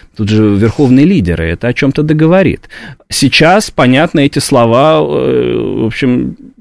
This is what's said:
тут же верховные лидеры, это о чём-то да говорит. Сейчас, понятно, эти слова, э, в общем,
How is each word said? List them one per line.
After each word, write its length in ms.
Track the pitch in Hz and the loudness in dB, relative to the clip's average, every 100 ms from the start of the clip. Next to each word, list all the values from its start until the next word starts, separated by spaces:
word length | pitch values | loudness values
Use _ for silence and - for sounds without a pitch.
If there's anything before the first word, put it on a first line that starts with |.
| - - | -20 -6
тут 140 | 104 | -2
же 260 | 107 107 101 | 2 2 2
верховные 500 | 110 107 139 127 151 | 0 0 2 4 4
лидеры, 400 | 196 87 82 82 | 2 0 -2 -4
это 180 | 85 117 | -4 -4
о 60 | |
чём-то 280 | 123 135 135 | -2 -2 -2
да 100 | 151 | -2
говорит. 560 | 156 160 185 190 - - - - 139 _ | 0 2 2 0 -2 -10 -20 -20 -20 _
Сейчас, 600 | - 135 - 156 190 208 | -2 0 2 2 2 0
понятно, 500 | - 127 131 170 160 | 0 2 2 0 0
эти 180 | 143 - | 0 -2
слова, 600 | - 135 117 117 151 156 | 0 2 2 2 2 2
э, 800 | 151 143 131 127 123 117 107 98 | 0 -2 -2 -2 -2 -4 -4 -4
в 40 | 113 | -6
общем, 500 | - 131 123 123 - - - | -2 -2 -2 -4 -8 -18 -20